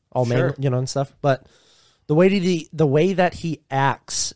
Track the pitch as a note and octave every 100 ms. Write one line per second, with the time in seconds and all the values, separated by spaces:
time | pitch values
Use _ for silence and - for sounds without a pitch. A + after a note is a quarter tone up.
0 | _ B2 A#2+ B2 C3 C#3 C3+ B2+ C3 C#3
1 | C#3 _ C#3+ C3 - _ _ _ _ _
2 | - D#3 F#3+ G3+ F3+ E3 - D#3 D3 D3
3 | F#3 F#3 F3+ - E3 C#3+ - C3+ C#3 -
4 | - - -